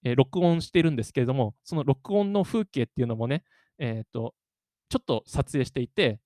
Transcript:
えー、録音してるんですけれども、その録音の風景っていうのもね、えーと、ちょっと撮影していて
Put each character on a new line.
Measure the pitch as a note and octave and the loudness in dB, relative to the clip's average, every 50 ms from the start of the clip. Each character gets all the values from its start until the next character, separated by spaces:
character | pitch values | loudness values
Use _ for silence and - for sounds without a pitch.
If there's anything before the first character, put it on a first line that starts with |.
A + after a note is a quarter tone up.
え | - B2+ | -2 0
ー、 | A#2+ | 4
録 | C3 C3 - - F#3 | 4 2 2 2 0
音 | F3 E3+ E3+ E3+ | 2 2 2 2
し | - - | -2 0
て | _ F3+ | _ 2
る | E3 E3 | 2 2
ん | D3+ | 0
で | A#2+ | 0
す | G#2+ - | -4 -4
け | - C#3 | -2 -2
れ | B2 | 0
ど | A#2+ C3 | 0 0
も、 | C#3 A#2+ G#2 - _ _ | 0 0 -2 -4 _ _
そ | - E3+ | -6 -4
の | D#3 C#3 | -2 0
録 | C3+ C3+ - _ - G3 | 0 0 0 _ -2 0
音 | G3+ G3+ G3+ | 0 0 2
の | G3+ G#3 | 0 0
風 | F3+ - - A3+ G#3+ | 0 0 0 -2 -2
景 | - - C#3 A#2 | -2 -2 -2 -2
っ | |
て | - _ - | -2 _ -4
い | B2 | -2
う | |
の | A#2+ A2+ | -2 -2
も | A2 A#2 B2 | -4 -2 -2
ね、 | C#3 E3 _ _ _ _ _ _ _ _ | -2 -4 _ _ _ _ _ _ _ _
え | D#3 A#2+ A2+ A2+ | -6 -4 -4 -6
ー | A2+ _ | -8 _
と、 | _ A#2 A2+ A#2 _ _ _ _ _ _ _ _ _ _ _ _ | _ -8 -8 -8 _ _ _ _ _ _ _ _ _ _ _ _
ち | - | -4
ょ | B3+ | -4
っ | _ | _
と | - A#2+ A2 _ | 0 -2 -2 _
撮 | - - - - - | -4 -4 -4 -4 -2
影 | - C#3+ B2+ | 0 -2 -2
し | - | -2
て | _ C3 | _ -6
い | B2 - | -6 -4
て | _ - F#3+ B2 G#2 G#2+ _ | _ 2 2 2 0 -2 _